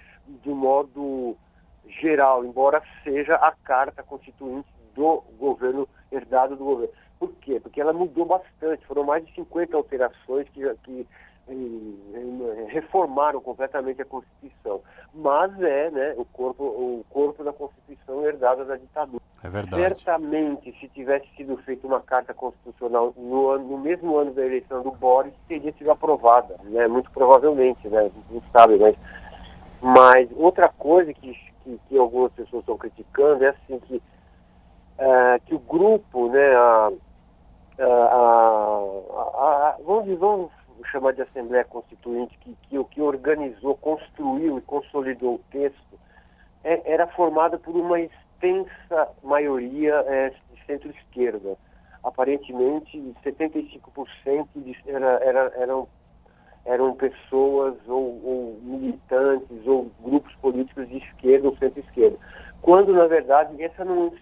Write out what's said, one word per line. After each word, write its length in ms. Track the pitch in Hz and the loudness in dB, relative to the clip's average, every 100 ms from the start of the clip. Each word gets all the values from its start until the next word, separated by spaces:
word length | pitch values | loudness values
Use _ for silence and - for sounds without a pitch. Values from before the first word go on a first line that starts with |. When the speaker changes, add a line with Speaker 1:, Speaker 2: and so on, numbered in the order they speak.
| _ _ - | _ _ -20
Speaker 1:
de 220 | 143 143 | -16 -10
modo 880 | 139 131 139 143 143 143 135 120 104 _ _ _ _ - | -4 0 0 -2 -8 -10 -8 -10 -12 _ _ _ _ -20
geral, 560 | - 160 147 135 131 | -8 -2 2 4 2
embora 380 | 123 120 139 151 - - | -2 0 2 2 -4 -16
seja 320 | 147 139 143 165 | -8 -4 0 2
a 180 | 156 - | 0 -2
Carta 380 | - 127 135 - | -4 -2 -2 -6
Constituinte 680 | - 139 - - 135 135 - _ _ 135 | -18 -18 -20 -18 -14 -12 -14 _ _ -4
do 280 | 156 160 - 113 | -2 -2 -6 -8
governo, 480 | 135 123 127 135 135 _ - | -6 -4 -4 -4 -8 _ -12
herdado 440 | 135 120 127 135 135 | -12 -2 0 0 -2
do 100 | 139 | -6
governo. 280 | 123 113 - _ - | -4 -6 -10 _ -12
Por 160 | 180 - | -12 -10
quê? 180 | 139 117 | -8 -8
Porque 220 | 113 147 | -8 -6
ela 100 | 147 | -4
mudou 340 | 170 180 156 170 | -2 -4 -4 -2
bastante, 600 | 185 - - 160 160 - | -4 -6 -10 -8 -8 -8
foram 180 | 143 | -6
mais 220 | 143 160 214 | -4 -4 -6
de 80 | |
cinquenta 420 | - 165 170 170 156 | -18 -10 -8 -4 -4
alterações 720 | 147 131 120 - - 135 139 | -6 -4 -6 -6 -8 -8 -8
que, 200 | 143 135 110 | -8 -8 -10
que, 220 | - 127 120 _ _ _ - | -14 -16 -18 _ _ _ -18
em, 500 | 131 123 113 107 98 101 113 | -14 -12 -14 -16 -20 -18 -16
em, 500 | 123 127 120 110 107 | -14 -10 -10 -10 -8
reformaram 720 | 156 156 190 165 135 147 139 | -10 -2 -2 0 0 -2 -2
completamente 600 | 127 120 135 143 131 131 | -8 -8 -8 -6 -8 -8
a 40 | 131 | -10
Constituição. 760 | 131 - _ 139 _ 113 98 - - - | -14 -16 _ -20 _ -10 -10 -12 -20 -20
Mas 460 | 156 147 147 190 196 | -6 0 0 0 -2
é, 300 | 170 139 160 | -2 -2 -2
né, 220 | 143 143 123 | -4 -6 -6
o 80 | |
corpo, 400 | 120 - 127 127 | -12 -8 -8 -6
o 420 | 139 110 123 117 - | -8 -6 -8 -8 -8
corpo 340 | 139 147 147 | -4 -4 -4
da 80 | 147 | -12
Constituição 720 | 147 139 _ - 139 - 135 151 | -10 -16 _ -20 -20 -14 -6 -6
herdada 380 | 147 123 131 | -2 -2 -2
da 140 | 135 131 | -6 -12
ditadura. 440 | 131 151 143 120 _ _ | -12 -10 -10 -12 _ _
Speaker 2:
É 60 | 87 | -12
verdade. 320 | 98 95 127 | -10 -6 -2
Speaker 1:
Certamente, 920 | 185 190 - 160 151 156 151 139 123 - | -2 -4 -4 -4 -4 -4 -4 -6 -12 -20
se 80 | 135 | -20
tivesse 380 | 139 131 139 - - | -10 -4 -4 -4 -18
sido 220 | 135 127 | -12 -12
feita 300 | - 127 131 | -10 -10 -6
uma 120 | 127 | -6
carta 340 | - 127 123 | -2 -4 -4
constitucional 800 | - 127 - 120 - 120 117 120 123 | -10 -12 -12 -20 -12 -4 -2 -2 -6
no 320 | 123 131 135 | -6 -2 0
ano, 180 | 135 131 | -2 -6
no 100 | 139 | -8
mesmo 380 | 143 175 170 147 | -6 -6 -2 0
ano 160 | 143 | -2
da 140 | 131 131 | -2 -4
eleição 360 | 127 - 131 | -4 -6 -10
do 100 | 131 | -8
Boris, 420 | - 127 131 139 - - | -2 2 2 2 -8 -12
teria 260 | 160 147 | -10 -10
sido 180 | - 147 | -4 0
aprovada, 640 | 147 156 131 120 120 117 90 | 0 0 4 6 6 4 -10
né? 240 | 98 113 117 | -6 0 0
Muito 220 | 123 123 | 0 -4
provavelmente, 760 | 127 127 131 147 143 127 120 107 | 2 8 8 8 4 2 0 -2
né? 120 | 107 | 0
A 40 | |
gente 280 | 104 104 104 | 0 -4 -14
não 120 | 117 - | -14 2
sabe, 240 | 120 113 104 | 8 8 8
mas, 180 | 107 104 - - - - - - - - | 6 4 -4 -20 -20 -20 -20 -20 -20 -4
mas 480 | 127 127 127 127 123 127 | 6 10 10 10 6 2
outra 340 | 170 185 175 | 2 6 4
coisa 440 | - 143 180 160 | 2 4 4 4
que, 200 | 139 131 120 - _ | -4 -16 -20 -20 _
que, 160 | 131 117 - | -18 -18 -2
que 100 | 135 | 2
algumas 340 | 120 123 123 | 2 2 -2
pessoas 280 | - 110 120 | -2 -12 -10
estão 160 | - - | -8 -8
criticando 640 | 113 - 104 - 143 139 | -10 -16 -8 2 4 4
é 60 | 135 | 2
assim 300 | - - 127 | 0 -8 -14
que, 220 | - 127 - _ _ _ _ _ _ _ _ - | -10 -12 -12 _ _ _ _ _ _ _ _ -2
é, 420 | 131 127 123 123 - | 4 6 6 2 -2
que 100 | 156 | -8
o 40 | |
grupo, 680 | - 165 202 214 - 127 120 | -4 2 4 2 -2 -4 0
né, 260 | 139 139 123 | 4 6 6
a, 360 | 120 113 107 92 _ _ _ _ _ _ _ - | 6 6 2 -2 _ _ _ _ _ _ _ -2
a, 60 | 127 | 2
a, 1400 | 123 117 123 120 117 113 110 107 104 101 98 92 - 117 117 | 4 4 4 6 6 6 2 0 -4 -6 -10 -12 -10 -8 -2
a, 320 | 143 143 147 | 0 2 0
a, 80 | - 151 | -2 -4
vamos, 340 | 220 196 175 | -4 -4 -2
vamos 320 | 202 202 170 _ _ - - | -2 -2 -6 _ _ -20 -12
chamar 220 | 139 135 | -4 -2
de 80 | 131 | -4
Assembleia 420 | 127 131 117 123 | -8 -10 -4 -2
Constituinte, 760 | 117 117 - 110 120 120 123 _ | -2 -8 -18 -18 -10 -8 -10 _
que, 180 | 247 233 | -20 -20
que, 200 | - 269 | -12 -8
que 180 | 247 - | -8 -6
organizou, 760 | 147 135 135 151 139 110 131 139 | -4 -4 -4 -4 -6 -8 -6 -6
construiu 800 | 151 156 - - 139 135 160 127 | -6 -8 -10 -10 -6 -4 -4 -6
e 40 | |
consolidou 760 | - 143 - 147 131 123 123 120 | -8 -10 -8 -8 -8 -6 -6 -6
o 60 | _ | _
texto, 480 | 139 139 - _ - _ _ _ _ _ _ | -6 -6 -8 _ -20 _ _ _ _ _ _
é, 320 | 156 165 156 | -4 -4 -2
era 140 | 160 170 | -2 0
formada 500 | - 165 156 165 165 | 0 0 2 0 -2
por 180 | 165 170 | -6 -4
uma 260 | 170 175 | -2 -2
extensa 1080 | 165 - _ - 180 190 185 - - - 196 - | -4 -12 _ -6 -2 -2 -6 -14 -6 -2 -2 -4
maioria, 680 | 139 147 147 131 123 143 151 147 131 | -2 0 0 -4 -6 -4 0 0 0
é, 220 | 135 131 | -2 -2
de 360 | - _ - - | -6 _ -20 -12
centro-esquerda. 920 | 143 147 143 _ 127 120 107 98 95 _ _ _ - | -12 -12 -20 _ -4 -4 -4 -10 -14 _ _ _ -12
Aparentemente, 1120 | 123 - 127 143 139 123 127 151 151 156 131 120 | -10 -4 -2 -4 -6 -2 -2 -2 -10 -16 -16 -12
setenta 380 | 143 139 160 156 | -10 -6 -6 -6
e 100 | 147 | -10
cinco 220 | 139 - | -16 -20
por 160 | - 135 - | -16 -16 -12
cento 360 | 139 143 147 147 | -4 -4 -6 -14
de, 140 | 127 123 139 | -16 -16 -10
era, 340 | 139 131 123 | -4 0 0
era, 300 | 131 127 131 120 | 2 0 0 -4
eram, 320 | 127 131 - _ _ _ _ _ _ _ 120 | -4 -6 -8 _ _ _ _ _ _ _ -4
eram 280 | 123 131 131 | 0 0 -2
pessoas 800 | 135 - - 135 139 139 135 120 113 | -6 -6 -4 0 2 0 -2 -6 -6
ou, 340 | 127 127 120 123 | -6 -6 -8 -8
ou 340 | 127 120 110 | -8 -8 -14
militantes 1040 | 123 135 131 - - 127 139 135 135 117 113 | -12 -10 -8 -10 -2 0 2 0 -4 -8 -2
ou 260 | 131 120 - | -2 -2 -12
grupos 320 | 117 143 - - | -2 -2 -2 -6
políticos 520 | 135 123 131 - 123 | -4 -2 -6 -10 -12
de 100 | 131 | -14
esquerda 520 | - - 127 139 139 | -16 -4 4 4 4
ou 80 | 135 | 0
centro-esquerda. 600 | 131 143 - 123 110 - - - - - | -4 -6 -8 2 2 2 -14 -20 -20 -2
Quando, 320 | 170 185 196 | 6 6 6
na 140 | 180 165 | 4 4
verdade, 540 | 160 127 139 156 147 | 2 2 2 2 -4
essa 220 | 165 - | -12 -10
não 300 | 185 175 170 - | -6 -2 -4 -6